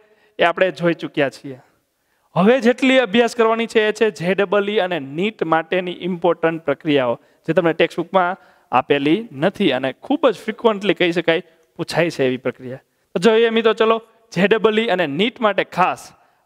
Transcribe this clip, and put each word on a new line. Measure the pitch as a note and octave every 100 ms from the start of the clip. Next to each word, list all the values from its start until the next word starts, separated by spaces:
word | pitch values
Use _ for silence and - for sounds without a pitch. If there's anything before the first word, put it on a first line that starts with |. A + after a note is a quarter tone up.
| _ _ _ -
એ |
આપણે | F3 F3 F#3
જોઈ | D#3+ E3+
ચૂક્યા | E3 F3 - C#3
છીએ. | - C#3+ B2+ _ _ _ _ _ _ _ D#3+
હવે | G3 C4
જેટલી | A3+ A#3 C4 C4
અભ્યાસ | A#3+ A3 A#3 A#3+
કરવાની | A3+ A3+ A3+
છે, | A3+ G#3+
એ |
છે | G#3 A3
ઝેડ | G#3 E3+ F#3+
ડબલ | G3+ G#3 G3+
ઈ | G#3
અને | F3+ E3+
નીટ | C3+ D3 G#3 A3
માટેની | D#3+ D#3+ E3 F#3 F3+
ઇમ્પોર્ટન્ટ | - F3 F3+ F3 E3 E3 E3
પ્રક્રિયાઓ, | D3+ C3+ D#3+ C#3+ B2 A#2 _ _ -
જે |
તમને | E3 E3
ટેક્સ્ટબુકમાં | D#3+ E3 - E3+ F#3+ F3 F#3+ _ _ _
આપેલી | A#2+ - C#3+ C#3+ F#3+ A#3
નથી | C3+ F3 - F#3+
અને | B2+ C3
ખૂબ | - - C#4+ C4+
જ | F3+
ફ્રિકવન્ટલી | - G#3+ A3+ G3+ G3+
કહી | - F3
શકાય, | E3+ E3 E3 - _ _ -
પૂછાય | E3 - E3+
છે | -
એવી | C3+ B2+
પ્રક્રિયા. | B2+ - B2+ B2+ _ _ _
તો | F#3+
જોઈએ | G3 A3 A#3
મિત્રો, | A3+ A3+
ચલો, | A3 A3+ A3+ - _ _
ઝેડ | E3+ G3
ડબલ | A3 G#3+ G#3+
ઈ | A3+
અને | F#3 D#3
નીટ | C#3+ A#3 B3
માટે | A3 F#3
ખાસ | D#3+ - F3 C3+ - _ _ _